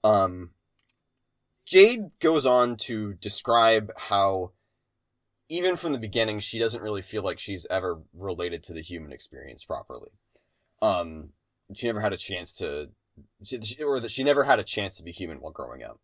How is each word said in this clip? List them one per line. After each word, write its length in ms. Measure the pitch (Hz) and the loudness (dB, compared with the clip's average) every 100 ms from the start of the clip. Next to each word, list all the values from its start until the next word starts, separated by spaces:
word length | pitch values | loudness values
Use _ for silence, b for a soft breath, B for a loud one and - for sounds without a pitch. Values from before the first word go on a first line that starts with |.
Um, 480 | 107 104 95 92 87 _ _ _ _ _ _ _ _ _ _ _ - | 6 4 4 -2 -14 _ _ _ _ _ _ _ _ _ _ _ 4
Jade 540 | 185 208 247 196 _ | 8 8 8 -8 _
goes 260 | 165 160 131 | 2 4 6
on 300 | 123 120 113 | 6 4 0
to 360 | - 110 104 | -6 -6 -6
describe 800 | 92 101 - - 117 113 113 104 - | -6 -8 -8 2 6 6 4 0 -12
how 560 | - 101 98 95 90 _ _ _ _ _ _ _ _ _ _ | -2 2 4 2 -6 _ _ _ _ _ _ _ _ _ _
even 280 | 170 180 175 | 0 0 0
from 180 | 170 | -2
the 60 | 131 | -2
beginning, 400 | 110 117 110 107 | -2 0 0 -2
she 200 | - 113 | -6 -2
doesn't 220 | 113 113 | 0 0
really 200 | 107 101 | -4 -6
feel 220 | 92 107 | -4 -4
like 160 | 95 87 | -4 -6
she's 280 | - 95 80 | -8 -10 -2
ever 320 | 95 90 82 - | -2 -2 -6 -10
related 500 | 85 98 85 87 85 | -10 -8 -4 -4 -6
to 100 | - | -10
the 80 | 82 | -14
human 300 | 80 87 76 | -10 -12 -12
experience 520 | 64 - 67 67 60 | -18 -18 -18 -18 -18
properly. 460 | - - - 64 - _ _ _ _ _ _ _ | -10 -10 -10 -18 -18 _ _ _ _ _ _ _
Um, 480 | 110 92 85 80 78 _ _ _ _ | 0 2 -2 -10 -16 _ _ _ _
she 140 | 98 120 | -6 -4
never 140 | 110 | -2
had 120 | 104 | -2
a 40 | 98 | -4
chance 340 | - 92 87 | -6 -8 -10
to, 360 | - 85 73 73 _ _ - - _ | -8 -6 -6 -10 _ _ -20 -20 _
she, 180 | 98 123 | -10 -8
she, 220 | 107 - | -8 -6
or 160 | 151 135 | -2 -2
that 120 | 117 | -4
she 120 | - | 0
never 200 | 135 139 | 2 4
had 160 | 139 120 | 4 4
a 40 | |
chance 320 | 95 - 98 - | 2 -6 -6 -8
to 80 | |
be 80 | 82 | -16
human 280 | 80 87 71 | -10 -10 -10
while 120 | 90 | -14
growing 320 | - 62 64 | -12 -14 -12
up. 160 | 57 - | -16 -18